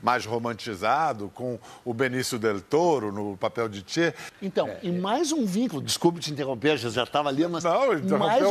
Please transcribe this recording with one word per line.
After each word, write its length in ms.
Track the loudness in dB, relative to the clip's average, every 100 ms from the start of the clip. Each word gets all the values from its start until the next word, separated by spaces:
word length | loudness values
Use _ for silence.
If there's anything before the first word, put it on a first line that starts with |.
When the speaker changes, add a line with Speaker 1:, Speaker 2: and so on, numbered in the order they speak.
Speaker 1:
mais 240 | 0 2 0
romantizado, 1040 | -4 -4 -6 -6 -2 0 2 2 -2 -8
com 260 | -8 -8 -8 -12 -14
o 100 | -6
Benício 440 | 0 0 0 -2 0
Del 220 | 0 0
Toro 500 | 0 2 4 2 0
no 240 | -4 -6 -4
papel 320 | -4 -2 -4
de 160 | -4 -6
Che. 280 | 0 0 0 -14 -10
Speaker 2:
Então, 260 | -6 -2 -2
Speaker 3:
É, 120 | -2
Speaker 2:
e 60 | -4
Speaker 3:
é. 20 |
Speaker 2:
mais 400 | -2 0 0 0
um 140 | 0 0
vínculo, 360 | 0 -2 -2
desculpe 380 | -4 2 2 2
te 120 | -6
interromper, 460 | -4 -4 0 2 2
já, 120 | 0
já 160 | 0 0
tava 240 | 2 0
ali, 160 | 2 0
mas 160 | 2
Speaker 1:
Não, 300 | 2 2 4
interrompeu 260 | 2 2 2
Speaker 2:
mais 260 | 4 4 4